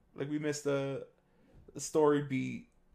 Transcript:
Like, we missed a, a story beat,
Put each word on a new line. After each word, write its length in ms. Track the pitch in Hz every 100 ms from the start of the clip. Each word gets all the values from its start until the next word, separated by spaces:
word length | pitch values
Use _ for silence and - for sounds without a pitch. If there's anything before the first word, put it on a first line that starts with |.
| _ -
Like, 140 | 143
we 100 | 151
missed 260 | 151 143 143
a, 380 | 139 135 135 - _ _ _ _ - - -
a 40 |
story 420 | - 160 151 147
beat, 460 | 143 131 131 117 - _ _